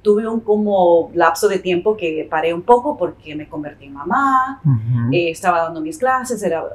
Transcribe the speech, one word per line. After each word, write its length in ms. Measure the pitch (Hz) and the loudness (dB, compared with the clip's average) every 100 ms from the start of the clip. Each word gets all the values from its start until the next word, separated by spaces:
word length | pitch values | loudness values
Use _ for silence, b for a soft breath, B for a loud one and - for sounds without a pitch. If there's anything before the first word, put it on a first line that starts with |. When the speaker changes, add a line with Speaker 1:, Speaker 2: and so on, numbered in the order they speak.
Speaker 1:
tuve 240 | 214 208 226 | 0 2 2
un 120 | 226 | -2
como 720 | 208 214 208 196 175 170 165 | 0 0 2 4 4 4 2
lapso 340 | 170 165 - 208 | 2 2 2 0
de 120 | 185 | 0
tiempo 380 | 180 175 208 214 | -2 0 0 -2
que 300 | 170 156 143 | -2 -4 -4
paré 240 | 160 160 | -2 -2
un 80 | 170 | 0
poco 360 | 185 247 285 294 | 2 2 2 -2
porque 380 | 170 - 156 151 | -4 -6 -14 -14
me 140 | 151 | -12
convertí 360 | 156 147 - 139 | -10 -12 -14 -18
en 80 | |
mamá, 680 | 139 151 240 277 262 262 269 | -12 -4 0 2 2 0 -2
Speaker 2:
Ujú. 480 | 151 120 113 123 117 | 0 2 0 -2 0
Speaker 1:
eh, 200 | 165 170 | 0 0
estaba 280 | 160 190 170 | -2 0 0
dando 180 | 165 160 | 0 -4
mis 160 | 156 - | -8 -4
clases, 440 | 254 262 254 220 | 0 0 -2 -4
era, 200 | 185 165 110 | -4 -4 -6